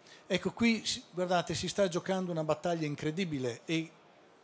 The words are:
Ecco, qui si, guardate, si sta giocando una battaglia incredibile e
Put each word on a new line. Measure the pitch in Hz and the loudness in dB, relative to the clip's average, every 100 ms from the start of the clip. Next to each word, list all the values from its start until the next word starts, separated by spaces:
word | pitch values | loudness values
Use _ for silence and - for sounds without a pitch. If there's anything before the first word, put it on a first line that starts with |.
| - - - | -20 -14 -2
Ecco, | 180 - | 0 0
qui | - 233 220 - | 2 4 4 0
si, | - - | -6 -6
guardate, | 170 180 180 165 | -4 0 2 0
si | 160 185 | -2 -2
sta | - 190 | 2 2
giocando | 165 - 190 180 | 0 -2 -2 0
una | 160 | 0
battaglia | 156 151 175 170 151 | 0 0 0 0 0
incredibile | 143 151 160 180 143 127 117 - | -2 -2 -2 -2 -2 -2 -4 -2
e | 165 160 - - - - - | -2 -2 -10 -20 -20 -20 -20